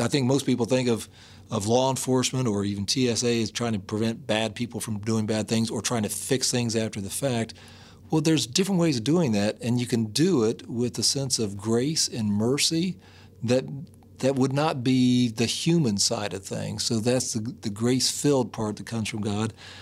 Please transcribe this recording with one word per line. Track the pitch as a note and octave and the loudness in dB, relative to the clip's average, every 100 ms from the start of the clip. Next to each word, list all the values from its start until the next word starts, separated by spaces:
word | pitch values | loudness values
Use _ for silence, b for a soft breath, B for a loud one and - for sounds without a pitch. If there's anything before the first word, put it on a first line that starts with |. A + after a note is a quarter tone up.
I | A#2 | 0
think | C#3+ B2 | 2 4
most | C#3 C#3+ | 2 2
people | A#2+ A2 | 0 2
think | B2+ B2 | 2 2
of, | A2 - B B B B | 0 -4 B B B B
of | A2 G2+ | -4 2
law | B2 C3 | 2 2
enforcement | B2+ - B2+ B2 C#3 B2+ | 0 0 0 2 0 0
or | G2+ | 0
even | G2+ G2+ G2 | -2 -2 -2
T | C3+ B2+ | 0 2
S | A2+ A#2+ | 2 0
A | A#2 | 0
as | G#2 | 0
trying | - A#2 | -2 -2
to | G#2+ | -4
prevent | F#2+ G#2+ A2+ A2+ - | -4 -2 -2 -2 -2
bad | G#2+ A2 G#2+ | 0 0 -4
people | A#2+ G#2+ | -6 -6
from | A#2 G#2 | -6 -6
doing | G#2+ A2 G#2+ | 0 0 0
bad | A2 G2 | -2 0
things | A2+ A2+ | 0 0
or | B2+ | -2
trying | - A#2+ | -2 -2
to | G#2 | -2
fix | - - B2+ - | -4 -2 0 0
things | B2 A#2 A2 | 0 0 -2
after | A2 G#2+ | -2 -6
the | G2 | -8
fact. | - C#3 A#2+ A2+ - B B B B - | -4 -2 -2 -4 -8 B B B B -4
Well, | D#3+ | 0
there's | D#3 D#3 A#2 | 2 2 2
different | - F#3+ F#3 | 0 2 2
ways | E3 B2+ | 2 2
of | |
doing | G#2+ E3+ D3 | 2 2 4
that, | G#2 G#2 - | 2 0 0
and | A#2+ A#2+ | 0 0
you | B2 | 0
can | A#2 A2 | 0 0
do | G#2+ F3 D3+ | 2 2 4
it | A2 - - | 2 0 -4
with | A#2 A#2+ A#2+ | -2 -2 0
a | |
sense | A2 C#3 C3+ B2 | 0 0 -2 -2
of | G#2+ G2+ | -2 -4
grace | G#2 A#2 C#3 D#3+ - | 0 2 2 0 -2
and | - G#2 | -2 0
mercy | G2+ A2+ C#3+ - E3 F#3 - B B B B | 2 2 2 2 0 -2 -4 B B B B
that, | A#2 B2+ C#3+ C#3 E3+ - - - | 0 0 0 -10 -12 -18 -20 -2
that | B2+ C#3 | 0 2
would | C3 | 2
not | C#3 D#3 D3 | 2 0 0
be | B2 C3 B2+ B2 B2 | 2 4 4 4 2
the | A2 A#2 | 0 -2
human | - E3 E3+ C3 G2+ | 0 2 2 2 2
side | - A#2 G#2 | 0 0 -4
of | G2 | -6
things. | - A2 G#2 G#2+ | -8 -8 -6 -6
So | - A2+ | -2 0
that's | A#2 B2+ B2+ | 2 0 0
the, | A2+ A2+ - | -4 -6 -8
the | A2+ | -8
grace-filled | G2+ A#2 C3 B2+ - D3 C#3 G#2+ | -2 0 2 0 0 2 2 0
part | - G#2+ G2+ | -2 -4 -4
that | G2+ | -6
comes | A2+ G#2 | -4 -4
from | A2 | -4
God. | G#2 G#2 A2 - B B | -2 -2 -2 -6 B B